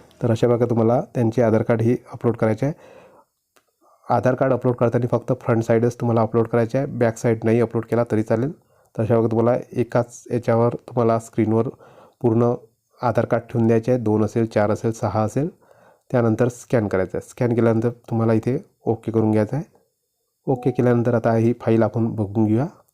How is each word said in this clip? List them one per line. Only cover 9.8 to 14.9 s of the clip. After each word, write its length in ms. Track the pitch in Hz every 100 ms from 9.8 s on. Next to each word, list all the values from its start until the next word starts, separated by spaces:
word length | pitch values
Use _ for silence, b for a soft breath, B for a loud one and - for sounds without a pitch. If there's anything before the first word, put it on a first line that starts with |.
| 113 127 117 - -
याच्यावर 440 | 123 113 113 120 - -
तुम्हाला 300 | 123 113 113
स्क्रीनवर 500 | 113 - 107 113 117 - B B B B
पूर्ण 320 | 123 113 120 123 - _ _ -
आधार 240 | 123 113
कार्ड 180 | 113 117
ठेवून 240 | - 120 113
द्यायचे 260 | 113 113
आहे, 80 | 123
दोन 240 | 110 107
असेल, 220 | 104 120 113
चार 240 | 110 104
असेल, 220 | 104 117